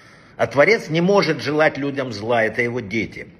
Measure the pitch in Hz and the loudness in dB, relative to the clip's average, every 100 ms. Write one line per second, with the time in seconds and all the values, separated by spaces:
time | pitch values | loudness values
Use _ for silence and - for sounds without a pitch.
0 | - - - - 120 139 151 226 - 160 | -20 -20 -12 -4 -2 4 4 4 0 0
1 | 180 202 156 139 135 151 151 143 139 139 | 4 4 2 -2 -2 2 2 0 -6 -4
2 | 127 101 113 117 110 123 120 120 98 110 | -6 -6 -2 0 0 0 -4 -4 -4 -4
3 | 90 - - | -6 -10 -18